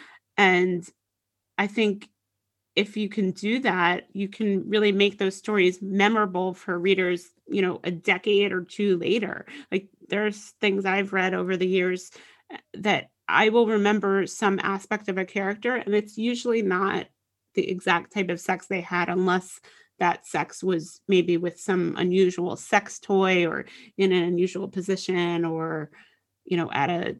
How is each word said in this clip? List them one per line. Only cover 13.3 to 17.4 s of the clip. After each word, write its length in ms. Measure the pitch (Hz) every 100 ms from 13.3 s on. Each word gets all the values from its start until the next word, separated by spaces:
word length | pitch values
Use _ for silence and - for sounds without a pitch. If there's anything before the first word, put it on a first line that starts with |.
| 139 220
will 180 | 226 226
remember 580 | 214 202 214 196 196 185
some 340 | - 208 196
aspect 460 | - 196 - 208 208
of 80 | 190
a 80 | 190
character, 500 | 208 196 208 240 247
and 180 | -
it's 240 | 208 208 -
usually 440 | 226 240 240 226
not 460 | 196 180 196 - - _ _ _